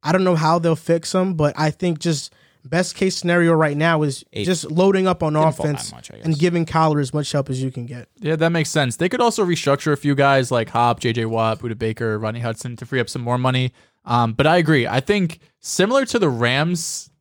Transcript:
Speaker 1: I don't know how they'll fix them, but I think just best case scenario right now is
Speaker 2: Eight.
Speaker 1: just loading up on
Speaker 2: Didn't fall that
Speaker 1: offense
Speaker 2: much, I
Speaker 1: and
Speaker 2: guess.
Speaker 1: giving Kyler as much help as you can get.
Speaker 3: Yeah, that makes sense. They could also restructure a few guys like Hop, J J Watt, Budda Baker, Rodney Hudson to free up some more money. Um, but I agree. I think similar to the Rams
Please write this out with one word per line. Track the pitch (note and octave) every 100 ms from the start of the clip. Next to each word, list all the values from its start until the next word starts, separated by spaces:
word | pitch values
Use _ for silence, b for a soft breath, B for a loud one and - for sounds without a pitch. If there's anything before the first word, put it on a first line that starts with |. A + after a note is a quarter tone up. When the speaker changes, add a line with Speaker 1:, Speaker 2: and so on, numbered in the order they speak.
Speaker 1:
I | D3
don't | F3+
know | F#3 E3+
how | D#3 E3+
they'll | E3+
fix | D#3+ - E3+ E3
them, | F#3+ F#3
but | E3+ D3
I | - D#3
think | D3+ F3+ D#3+
just | F3 D3+ - b b b
best | C3+ E3 F#3
case | - F#3+ -
scenario | E3+ F3 E3+
right | E3 D#3 D3
now | E3 D#3+
is | D3+ C3+ -
Speaker 2:
Eight. | -
Speaker 1:
just | G#2 F3 -
loading | D#3+ F#3+ F#3+ F#3+
up | F3
on | D#3+
Speaker 2:
Didn't | D3+ D#3+ D#3
fall | D3+
that |
Speaker 1:
offense | C#3+ B2+
Speaker 2:
much, | - -
I | -
Speaker 1:
and | D#3+
Speaker 2:
guess. | D3+
Speaker 1:
giving | F3 E3+
Kyler | D#3+ E3 D#3+ D3
as | C3+
much | D3+ C#3
help | D3 C#3
as | B2+
you | C3
can | B2+ A#2+
get. | B2+ - _
Speaker 3:
Yeah, | G3 D#3
that | E3
makes | E3+ D3+
sense. | D#3+ C3+
They | A2+ F3
could | B3
also | A#3+ A3+
restructure | F#3+ E3+ - C#3 -
a | D3
few | D3
guys | C#3+ C#3 C#3 B2+
like | B2 A2+
Hop, | A#2 A#2+ A#2
J | B2
J | A#2
Watt, | A2+ A2+ A2+ A2
Budda | A#2+ A2
Baker, | A2+ A2 A#2 G#2+
Rodney | A2 A#2
Hudson | A#2 A2+ B2 A#2
to | A#2+
free | C3+
up | A#2
some | -
more | A#2+ B2
money. | B2+ B2+ B2+ b b b
Um, | - A#2+ A#2
but | A2 C#3+
I | F3
agree. | D#3 D#3 A2+
I | A#2+
think | C3+ G3+ F3 - b b
similar | - - F#3+ C4 C4+
to | A#3+
the | F3+
Rams | A#2+ A#2+ C3 D#3 F3 - - - _